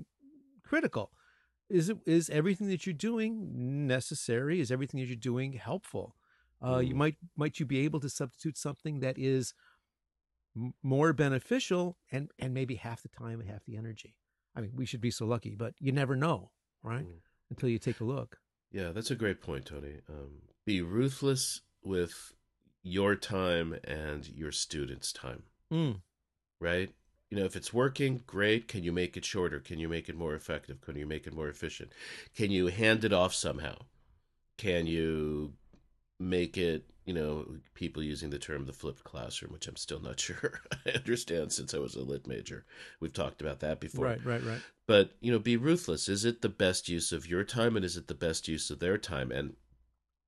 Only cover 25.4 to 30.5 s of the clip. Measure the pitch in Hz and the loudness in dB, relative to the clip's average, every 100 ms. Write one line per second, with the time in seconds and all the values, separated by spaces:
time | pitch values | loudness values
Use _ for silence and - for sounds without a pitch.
25.4 | - _ _ 165 151 101 - _ _ _ | -16 _ _ 0 0 -2 -10 _ _ _
26.4 | _ - 85 90 95 - _ _ _ 101 | _ -4 0 2 0 -6 _ _ _ 0
27.4 | 95 90 - 113 135 135 135 131 - 92 | 0 -2 -2 2 2 2 0 0 -2 2
28.4 | 104 113 113 104 85 90 90 90 - 98 | 6 4 2 -4 0 2 0 -2 -4 0
29.4 | 87 73 - 80 82 85 78 80 80 78 | 0 -2 -6 -6 -4 -4 -4 -4 -4 -4
30.4 | - | -4